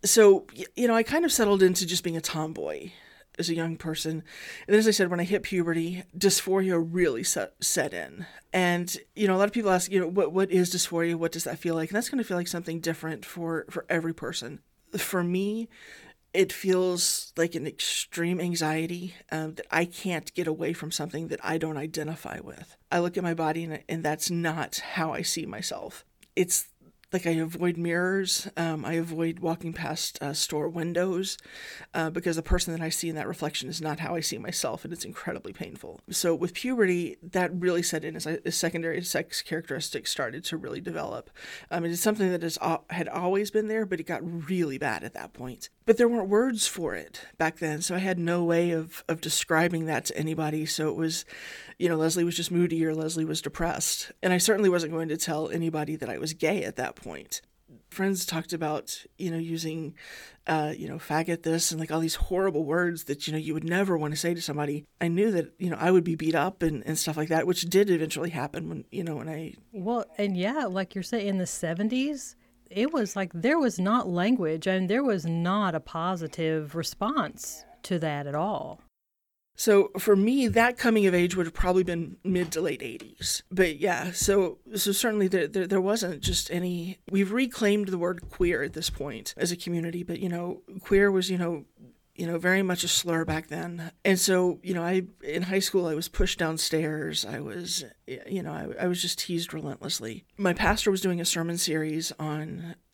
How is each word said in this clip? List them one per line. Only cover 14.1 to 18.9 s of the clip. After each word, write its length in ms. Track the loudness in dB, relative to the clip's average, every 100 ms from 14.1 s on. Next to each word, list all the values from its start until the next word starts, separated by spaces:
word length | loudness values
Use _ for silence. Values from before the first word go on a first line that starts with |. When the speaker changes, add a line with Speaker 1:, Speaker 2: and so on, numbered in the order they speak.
Speaker 1:
person. 460 | -4 -6 -6 -8 -12 _ _ _ -6
For 260 | -2 0
me, 460 | 2 0 0 -2 -6 -12 -20 -20 -20 -20 _
it 200 | 0 2
feels 800 | 4 6 6 4 2 0 0 -4 0
like 180 | 0
an 100 | 0
extreme 760 | -6 -4 -2 -2 -4 -2 0 0
anxiety, 760 | 0 0 0 0 -2